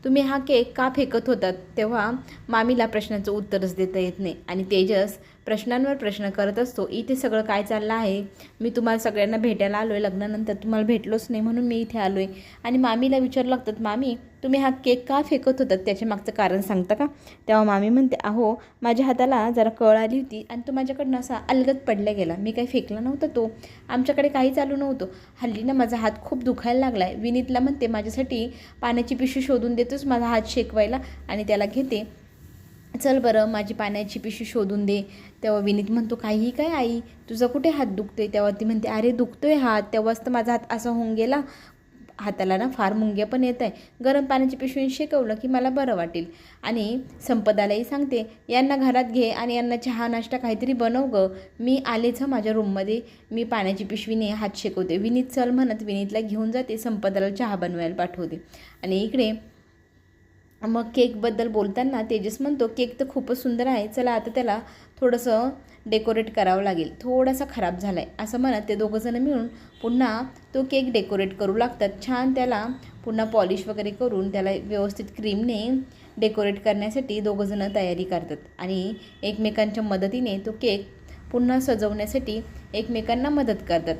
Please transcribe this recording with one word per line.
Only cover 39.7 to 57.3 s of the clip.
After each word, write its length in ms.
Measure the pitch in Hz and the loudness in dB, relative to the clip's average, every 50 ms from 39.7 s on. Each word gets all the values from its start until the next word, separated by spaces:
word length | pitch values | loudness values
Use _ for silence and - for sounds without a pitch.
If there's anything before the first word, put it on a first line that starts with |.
| 220 214 208 208 - | 2 2 0 0 0
तेव्हाच 320 | 220 214 226 226 226 226 | 2 2 2 0 0 -2
तर 40 | 247 | -2
माझा 220 | 247 240 220 240 | 0 0 2 2
हात 80 | 240 233 240 - | 0 0 -2 -4
असा 180 | 226 220 226 240 | -6 -4 -2 -2
होऊन 240 | 233 233 233 220 220 | -2 0 0 0 0
गेला. 280 | 220 226 240 269 294 277 - - - - - - _ _ _ _ - - - - - | 0 2 2 2 0 -2 -4 -12 -20 -20 -20 -20 _ _ _ _ -20 -20 -20 -16 -8
हाताला 380 | 202 208 196 - 190 190 190 | -8 -6 -4 -2 0 0 2
ना 120 | 190 233 262 | 0 0 -2
फार 240 | 262 - 208 190 208 | 0 0 0 0 2
मुंग्या 320 | 220 220 214 208 202 208 | 0 0 0 0 0 -2
पण 180 | 208 254 254 254 | 0 2 2 2
येत 180 | 247 240 247 | 2 0 0
आहे, 100 | 254 196 - - - - _ - 233 | -2 -4 -4 -8 -20 -20 _ -2 2
गरम 200 | 262 277 285 277 | 2 4 4 2
पाण्याची 320 | 262 269 262 269 262 269 | 2 2 2 2 2 0
पिशवी 320 | - 262 262 - 277 269 262 | -2 -6 -4 -2 0 -2 -2
शेकवलं 460 | 262 - 302 302 302 277 247 214 214 | 0 -2 -2 0 2 2 2 0 -2
की 120 | 220 - | -4 -2
मला 220 | 254 262 254 254 262 | 0 0 2 2 2
बरं 260 | 254 277 269 254 214 | 0 0 0 0 0
वाटेल." 300 | 180 170 165 - 170 170 175 - - - - - _ - | 0 -2 -2 -4 -6 -6 -6 -12 -20 -20 -20 -20 _ -6
आणि 360 | 202 233 233 208 208 240 262 262 - - - | -4 -2 -2 -2 -2 -4 -6 -6 -10 -16 -10
संपदालाही 600 | - - 247 220 208 214 214 202 202 202 208 214 240 | -2 0 0 2 2 2 2 4 2 2 2 0 -2
सांगते, 480 | 240 285 285 285 269 254 233 220 - - - _ - | -2 -2 -2 0 0 0 -2 -2 -4 -12 -20 _ 0
"यांना 260 | 233 247 262 277 277 | 2 4 4 4 4
घरात 280 | 269 262 262 240 254 254 | 4 4 4 4 4 2
घे 260 | 226 226 254 240 226 | 2 2 2 2 2
आणि 260 | - - 233 240 240 | 2 -2 -2 -2 -2
यांना 200 | 240 240 240 240 | 0 0 0 -2
चहा 320 | 233 240 254 233 226 233 | -2 -2 -4 -4 -2 -2
नाश्ता 300 | 233 233 226 226 - 262 | -2 -2 -4 -4 -4 -6
काहीतरी 360 | 254 254 233 220 214 254 254 269 | -4 -2 -2 -2 0 0 0 0
बनव 320 | 233 233 226 233 254 277 | 2 2 2 2 2 0
गं, 220 | 262 226 196 190 190 185 - - - _ - | 2 4 2 2 2 0 -8 -16 -20 _ -4
मी 240 | 226 247 262 269 262 | 2 2 2 2 2
आलेच 360 | 240 233 226 233 240 240 240 | -2 0 2 2 0 0 0
हं 80 | 269 277 | -2 0
माझ्या 240 | 269 226 208 220 214 | 0 0 0 2 0
रूममध्ये, 480 | 220 214 196 190 196 190 202 220 240 226 - - - - _ | 2 0 0 -2 -2 -2 -2 -2 -4 -4 -10 -20 -20 -14 _
मी 120 | 214 226 233 | -4 -4 -2
पाण्याची 400 | 233 233 214 190 190 196 190 208 | 0 0 0 0 0 -2 -2 -4
पिशवीने 460 | 196 220 208 - 220 226 220 220 202 | -6 -6 -6 -4 -2 -2 0 0 -2
हात 200 | 208 214 214 196 - | -2 -4 -4 -6 -6
शेकवते." 420 | - - 202 190 185 185 - 165 | -6 -6 -4 -2 -2 -2 0 0
"विनीत 260 | 190 208 233 240 254 254 | 0 0 2 0 0 0
चल," 260 | 254 - 269 247 247 | 0 0 0 0 2
म्हणत 340 | 254 254 262 240 214 220 214 | 4 2 2 2 0 -4 -4
विनीतला 360 | 208 196 196 202 196 208 220 | -4 -4 -4 -4 -2 -2 -4
घेऊन 320 | 226 208 208 220 220 220 | -2 -2 -2 -2 -2 -2
जाते, 260 | 226 254 262 254 220 | -2 -2 -4 -4 -6
संपदाला 520 | 220 - 240 220 202 208 196 196 196 190 | -4 -4 -4 -4 0 -2 0 0 2 0
चहा 260 | 202 | 0